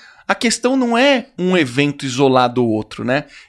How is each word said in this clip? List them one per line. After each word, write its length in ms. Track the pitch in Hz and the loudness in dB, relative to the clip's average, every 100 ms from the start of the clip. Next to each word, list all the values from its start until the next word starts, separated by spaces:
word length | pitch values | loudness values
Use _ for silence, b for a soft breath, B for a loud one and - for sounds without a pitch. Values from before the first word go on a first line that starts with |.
| B B - | B B -4
a 60 | |
questão 420 | 196 233 - 247 269 | -2 0 0 0 0
não 220 | 247 233 | 0 2
é 300 | 277 294 226 - | 2 2 -2 -4
um 180 | 180 185 | 0 2
evento 480 | 139 120 147 143 | 0 0 -2 -2
isolado 600 | 139 123 139 127 123 123 | -8 0 2 4 2 0
ou 80 | 117 | -2
outro, 320 | 107 107 - | -2 -6 -10
né? 220 | 113 135 - B | -4 -4 -4 B